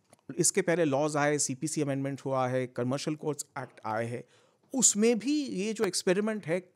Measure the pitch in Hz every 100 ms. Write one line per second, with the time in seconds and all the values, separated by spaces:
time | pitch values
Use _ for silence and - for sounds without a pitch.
0 | _ - - - 160 202 185 165 160 135
1 | 151 151 147 147 - 127 156 160 143 135
2 | 139 135 139 131 127 131 127 - 123 139
3 | - 151 151 139 - 143 127 - 110 110
4 | 117 120 - _ _ _ _ 269 - 202
5 | 226 233 226 302 262 185 208 208 196 -
6 | - 180 214 214 156 180 185